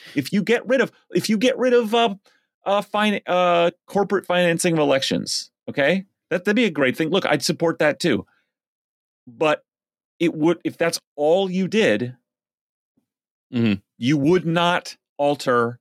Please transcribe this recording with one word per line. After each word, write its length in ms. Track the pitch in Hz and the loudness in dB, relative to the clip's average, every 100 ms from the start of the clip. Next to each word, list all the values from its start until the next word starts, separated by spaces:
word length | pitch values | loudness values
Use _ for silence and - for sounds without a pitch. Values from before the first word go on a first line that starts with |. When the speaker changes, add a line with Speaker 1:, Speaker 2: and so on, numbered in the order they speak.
| - | -10
Speaker 1:
if 180 | - 131 | -6 -4
you 120 | 196 | -2
get 240 | 180 226 190 | 0 -2 0
rid 120 | 254 | 0
of, 100 | 208 _ _ | 0 _ _
if 160 | - - | -4 -2
you 100 | 220 | 0
get 180 | 247 - | 0 2
rid 160 | 254 | 2
of, 220 | 240 220 233 | 2 2 0
uh, 180 | 233 196 _ _ _ _ - | 0 -4 _ _ _ _ -2
uh, 140 | 202 | -2
fin-, 380 | 202 208 214 202 - | -2 -2 0 -2 -2
uh, 460 | 180 180 170 170 - - | 0 2 2 2 -2 -4
corporate 400 | 196 196 196 - | -2 0 -2 0
financing 460 | 180 175 165 180 | 0 2 0 0
of 60 | 160 | 0
elections, 680 | 143 135 - - - - - _ - | 2 2 0 -4 -4 -8 -10 _ -10
okay, 380 | 113 143 190 190 _ - | -2 0 0 -4 _ -8
that, 160 | 180 202 | -4 0
that'd 100 | 208 | 0
be 100 | 226 | 0
a 40 | |
great 260 | 143 131 123 | 0 -2 0
thing. 140 | 160 | -2
Look, 160 | 185 - | -2 0
I'd 160 | 147 | 0
support 380 | - 151 170 160 | -2 -2 -2 0
that 200 | 151 139 | 0 0
too. 280 | 175 113 - _ _ _ _ _ _ _ _ _ - | -2 -2 -4 _ _ _ _ _ _ _ _ _ -14
But 380 | 117 156 151 _ _ _ _ _ - | -2 0 0 _ _ _ _ _ -4
it 160 | 170 165 | -2 0
would, 240 | 156 175 | 0 0
if 140 | 156 - | -4 -4
that's 220 | 165 - _ - | -4 -4 _ -2
all 340 | 147 180 196 | 2 2 0
you 180 | 180 185 | -2 -2
did, 480 | 208 180 107 123 127 _ _ _ _ _ _ _ _ _ _ _ _ _ | 2 2 0 -2 -10 _ _ _ _ _ _ _ _ _ _ _ _ _
Speaker 2:
Mm-hmm. 200 | 123 117 98 - - | -2 0 0 -6 -6
Speaker 1:
you 200 | 117 151 | 0 2
would 280 | 143 185 165 | 2 2 2
not 520 | 165 170 180 - - _ - | 0 0 0 -6 -18 _ -4
alter 640 | 143 143 - 120 117 120 | -2 -2 0 0 0 -4